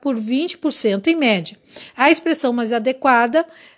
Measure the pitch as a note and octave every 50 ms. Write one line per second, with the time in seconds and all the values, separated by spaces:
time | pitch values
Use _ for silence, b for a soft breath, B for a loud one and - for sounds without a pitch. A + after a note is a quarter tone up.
0 | - C#4+ C4 A3+ G#3+ G#3+ B3 C4+ D#4+ F4 - - - D#4 C#4 - - A3 G3 G3
1 | G3 D#4+ E4 E4 D4 A#3+ G#3+ F#3 E3 - - - B B B B B B B B
2 | B3+ D4 E4 D#4+ - E4 D#4+ D#4 - B3+ A#3+ A#3+ A#3+ A3 A#3+ A#3 A3 B3 C4 C4
3 | - C#4 B3+ A#3 A#3+ A#3+ A#3 D#4 E4 D#4+ B B B B B